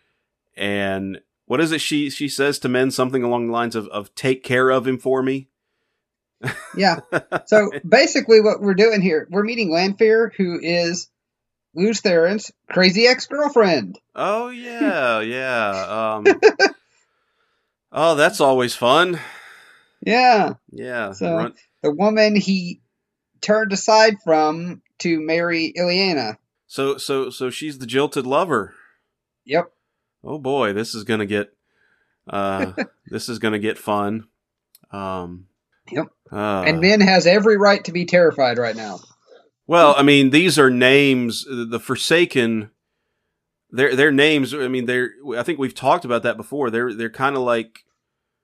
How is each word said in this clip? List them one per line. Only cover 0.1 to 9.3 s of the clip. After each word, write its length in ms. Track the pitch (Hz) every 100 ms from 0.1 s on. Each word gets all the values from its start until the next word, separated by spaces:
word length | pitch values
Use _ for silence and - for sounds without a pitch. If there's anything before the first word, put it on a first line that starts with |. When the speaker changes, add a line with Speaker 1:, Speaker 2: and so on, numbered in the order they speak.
| _ _ _ _ -
Speaker 1:
And 640 | 101 101 98 98 98 92 _ _ -
what 160 | 127
is 100 | 165
it 80 | 156
she, 300 | - 151 143
she 180 | - 139
says 320 | 139 139 139
to 80 | 131
men? 220 | 123 131
Something 320 | 131 127 131
along 240 | 120 120 117
the 60 |
lines 220 | 117 117 113
of, 120 | 101
of 260 | 104 101 -
"Take 280 | 131 131
care 260 | - 127 131
of 140 | 131 123
him 100 | 127
for 260 | 127 131
me." 240 | 131 135 135 _ _ _ _ _ _ _ _ _ 123 - - 180
Speaker 2:
Yeah. 240 | 190 165 -
Speaker 1:
<laughs> 340 | 170 - 180 -
Speaker 2:
So 260 | 214 196 143 170
basically 540 | 226 320 277 220 220
what 180 | 208 -
we're 120 | 202 185
doing 260 | 226 214
here, 260 | 180 156 -